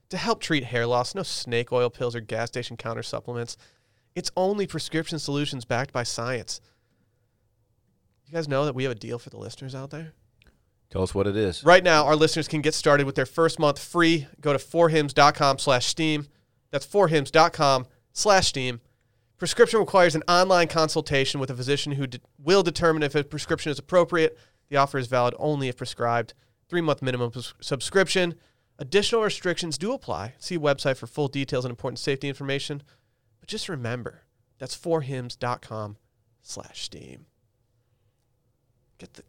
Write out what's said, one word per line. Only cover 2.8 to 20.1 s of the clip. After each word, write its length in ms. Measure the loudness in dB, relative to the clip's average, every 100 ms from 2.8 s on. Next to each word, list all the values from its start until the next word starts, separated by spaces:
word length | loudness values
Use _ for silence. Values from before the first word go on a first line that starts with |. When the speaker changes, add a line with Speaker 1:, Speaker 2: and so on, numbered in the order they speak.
| -10 -8
Speaker 1:
supplements. 540 | -8 -10 -8 -10 -10 -14 _ _ _ _ _ -10
It's 160 | -8 -2
only 280 | 0 0 -4
prescription 540 | -6 -6 -6 -6 -8
solutions 460 | -4 -4 -4 -6 -4
backed 260 | -4 -4
by 120 | -4
science. 580 | -6 -6 -6 -6 -8 -12 _ _ _ _ _ _ _ _ _ _ _ _ _ _ _ _ _
You 80 |
guys 140 | -8 -2
know 160 | -2 -2
that 80 |
we 100 | -2
have 100 | -4
a 20 | -6
deal 240 | -10 -12
for 100 | -12
the 80 | -16
listeners 380 | -16 -14 -14 -14
out 140 | -14
there? 240 | -14 -16 _ _ _ _ _ _ _ _
Speaker 2:
Tell 120 | -4
us 100 | -2
what 140 | 0 0
it 100 | 2
is. 260 | 0 2
Speaker 1:
Right 200 | 6 8
now, 220 | 8 4 6
our 100 | 4
listeners 320 | 4 2 -2
can 140 | 0
get 120 | 0
started 320 | 0 2 4 2
with 80 |
their 140 | -2 -4
first 320 | 2 0 2
month 180 | 0 0
free. 480 | -4 2 2 2 -2 -6
Go 120 | -2
to 40 | -2
four 320 | -2 4 4
hims 240 | 4 2
dot 220 | 6 6 6
com 240 | 2 2
slash 260 | 2 2 0
steam. 400 | -2 0 0 -4 _ _ _ -8
That's 120 | -8
four 260 | -2 2 4
hims 200 | 2 4
dot 240 | 6 6
com 320 | 6 2 2 0 _ _
slash 360 | -4 4 4 4
steam. 340 | -2 -4 -6 _ _ _ _ _ -8
Prescription 420 | -4 4 4 6
requires 360 | 4 6 6